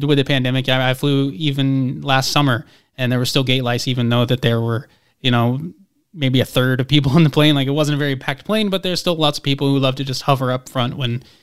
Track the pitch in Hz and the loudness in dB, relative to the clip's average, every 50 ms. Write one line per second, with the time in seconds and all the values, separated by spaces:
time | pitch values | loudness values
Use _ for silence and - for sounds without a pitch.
0 | 143 143 147 139 131 - 143 135 127 127 127 131 127 135 131 131 131 127 127 127 | 0 0 2 2 2 0 0 0 0 0 0 0 0 0 0 2 2 0 0 0
1 | - 143 139 139 139 139 139 190 160 147 135 139 135 135 135 135 131 123 139 147 | 0 0 0 0 0 -2 -4 -4 -4 -2 -2 0 0 0 0 0 0 -2 -4 -6
2 | 143 143 135 135 131 - - 147 147 139 123 110 - - - _ _ _ _ - | -2 0 0 0 0 2 2 2 2 2 2 0 -4 -8 -18 _ _ _ _ -4
3 | 131 120 127 123 123 - - 143 135 127 127 131 127 120 120 120 - 135 127 127 | -2 0 0 0 -2 0 0 0 0 2 0 0 0 -2 -2 -2 -2 -2 -2 0
4 | 120 117 120 120 123 120 131 127 - 117 117 117 117 117 117 120 135 - _ _ | 0 0 2 2 2 2 0 0 2 0 0 2 0 -2 -2 -4 -6 -8 _ _
5 | _ _ _ _ - 131 123 120 117 120 123 135 156 175 190 - _ _ _ _ | _ _ _ _ -2 0 2 2 2 0 0 -2 -6 -10 -12 -16 _ _ _ _
6 | _ _ - 175 139 131 127 131 107 - - 135 127 127 127 123 131 - - 147 | _ _ -8 -4 -2 0 2 2 0 0 0 0 2 2 0 0 0 2 2 2
7 | 135 135 127 170 165 147 - 151 147 151 151 139 135 131 139 151 151 147 151 139 | 2 4 4 4 4 4 4 4 4 4 4 2 0 0 0 0 0 0 0 -2
8 | 147 143 135 131 - - 143 - - - 208 220 220 202 185 190 - 185 180 - | -2 -2 -4 -4 -6 -6 -8 -6 -6 -4 -2 -2 0 -2 -2 -4 -4 -4 -6 -4
9 | - 180 175 160 156 147 147 - - 139 139 135 143 139 139 139 135 131 131 131 | -2 -2 0 2 2 0 0 0 -2 -2 -2 0 0 0 2 2 2 0 0 -2
10 | 139 135 127 - - - 139 127 135 127 127 127 127 - - 131 123 120 127 139 | -4 -6 -6 -4 0 0 0 2 0 -2 -2 -4 -6 -6 -4 -4 -2 -2 -4 -4
11 | 135 120 117 - - - _ _ | -4 -4 -6 -6 -8 -12 _ _